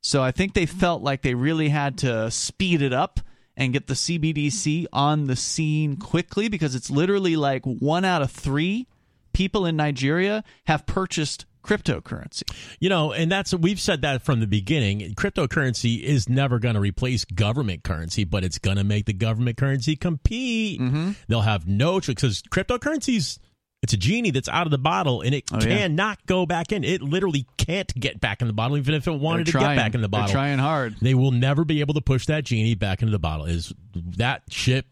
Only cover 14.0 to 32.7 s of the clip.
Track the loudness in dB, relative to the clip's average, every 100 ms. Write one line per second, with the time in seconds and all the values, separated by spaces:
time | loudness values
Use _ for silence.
14 | 0 -2 0 0 2 0 2 2 2 0
15 | -4 -2 -2 0 0 2 0 0 0 0
16 | 2 0 2 2 2 2 2 2 0 0
17 | 0 0 -2 0 0 2 -2 -4 -4 -4
18 | -4 -2 0 0 -2 -2 0 0 2 0
19 | 0 -2 0 0 -2 0 0 0 0 -2
20 | -2 2 0 0 0 0 0 -2 0 0
21 | -2 -6 -2 2 2 0 0 0 2 2
22 | -2 0 0 -2 -2 -2 0 -2 0 -2
23 | 0 0 0 -6 -18 _ _ _ 0 2
24 | 2 2 2 0 -2 -2 0 0 0 2
25 | 0 0 0 -2 -2 -2 2 2 2 0
26 | 0 -4 -2 0 2 -2 -2 -2 -2 -2
27 | -2 0 0 0 -4 -4 -2 -2 -4 -4
28 | -4 -2 -2 0 -2 0 0 0 0 0
29 | -2 -2 0 0 2 2 4 4 2 0
30 | 0 0 2 2 2 2 2 2 -2 0
31 | 2 4 4 4 2 2 2 2 2 0
32 | 2 0 2 -2 0 0 2